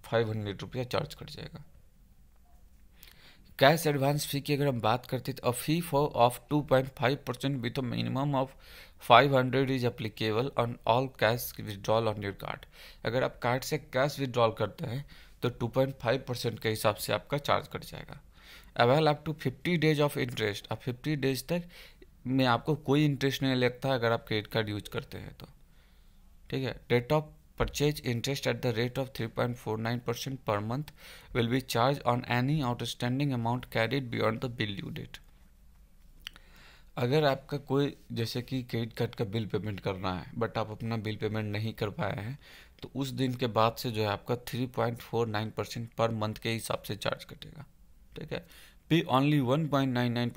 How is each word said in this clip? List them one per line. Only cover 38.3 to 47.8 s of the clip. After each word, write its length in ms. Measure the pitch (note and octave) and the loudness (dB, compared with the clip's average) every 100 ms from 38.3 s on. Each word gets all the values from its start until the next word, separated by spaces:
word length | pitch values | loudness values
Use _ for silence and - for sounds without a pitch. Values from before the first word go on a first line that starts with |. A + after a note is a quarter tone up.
| B2+ | -4
कि 220 | A#2+ C3 | -4 -6
क्रेडिट 300 | B2 A#2 A#2 | -4 -4 -4
कार्ड 220 | - A#2 - | -4 -4 -4
का 100 | A2+ | -4
बिल 200 | A2+ G2+ | -2 -2
पेमेंट 340 | G#2 G#2 G2 | -4 -4 -6
करना 340 | - F#2 F#2+ | -6 -4 -4
है, 180 | F#2 - | -4 -6
but 240 | - A2+ A2+ | -4 -2 -2
आप 140 | G#2+ | -4
अपना 260 | G#2+ A2+ A2+ | -6 -4 -4
बिल 180 | G#2+ G#2+ | -4 -4
पेमेंट 360 | G#2+ G#2+ G#2+ | -4 -2 -4
नहीं 220 | G#2 A2+ | -4 -4
कर 160 | A2 G#2+ | -4 -4
पाए 260 | D#3+ G#2 - | -2 -4 -4
हैं, 240 | G#2+ C#3+ - - - - | -8 -10 -16 -20 -20 -18
तो 80 | - B2+ | -10 -6
उस 140 | C3+ | -6
दिन 240 | B2 C3 | -2 -2
के 140 | B2 B2+ | 0 0
बाद 280 | A2 A2+ A#2 | 2 2 2
से 160 | B2+ | -4
जो 100 | G#2+ | -2
है, 60 | G#2+ | 0
आपका 280 | G2+ - B2 | -2 -2 -6
थ्री 300 | - A#2 B2 | -4 -6 -4
पॉइंट 320 | B2 A#2 A#2+ | -2 -2 -4
फ़ोर 300 | - A#2 A2+ | -4 -2 -2
नाइन 220 | G#2 A2 | -2 -4
परसेंट 400 | - G#2 B2 A#2 - | -6 -8 -8 -8 -2
per 140 | A#2 | 0
month 260 | A2+ G#2+ G#2+ | 0 -4 -2
के 100 | A#2 | -4
हिसाब 320 | A2+ - A2+ | -4 -2 -4
से 140 | - G2+ | -4 -6
चार्ज 280 | - - | -4 -4
कटेगा, 420 | - - - - - - | -8 -18 -18 -18 -20 -20